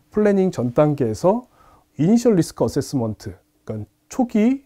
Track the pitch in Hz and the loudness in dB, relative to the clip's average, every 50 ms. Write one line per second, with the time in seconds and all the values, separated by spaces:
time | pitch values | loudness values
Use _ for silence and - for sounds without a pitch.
0 | _ _ - 214 214 208 202 196 185 185 165 - 120 123 120 156 151 151 147 135 | _ _ -2 0 2 2 2 2 0 0 -2 -2 -4 -2 2 2 2 2 2 0
1 | 131 110 110 - - 175 214 240 - _ _ _ _ _ _ _ _ _ _ - | -2 -4 -2 0 0 0 0 0 -4 _ _ _ _ _ _ _ _ _ _ -2
2 | 147 180 226 233 - 247 214 170 156 - - - 139 113 - 143 123 - - 131 | 2 2 2 4 4 4 2 2 2 0 -2 -4 -4 -2 -2 -4 -4 -2 -4 -4
3 | 113 110 107 - - 104 80 - _ _ _ _ _ - 110 107 104 - _ _ | -2 -4 -6 -8 -12 -16 -16 -16 _ _ _ _ _ -12 -12 -12 -12 -14 _ _
4 | _ _ - - 254 240 - 214 208 240 269 269 - | _ _ -4 -4 -4 0 0 2 2 2 0 -2 -6